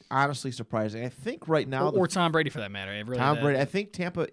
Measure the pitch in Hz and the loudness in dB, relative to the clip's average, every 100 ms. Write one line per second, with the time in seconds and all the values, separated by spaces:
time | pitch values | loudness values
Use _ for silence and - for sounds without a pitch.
0 | _ 131 143 139 139 117 113 117 107 107 | _ 2 2 0 -6 -8 -4 -2 -2 -4
1 | 123 - 139 311 - 156 131 135 147 190 | -8 -8 -8 -8 0 0 2 0 2 2
2 | 175 185 170 160 151 151 101 101 98 101 | 2 2 2 2 0 -2 -8 -8 -8 -8
3 | 107 123 131 151 143 135 139 190 208 - | -4 0 2 4 4 4 2 -2 -4 -4
4 | 175 175 156 | -4 -2 -2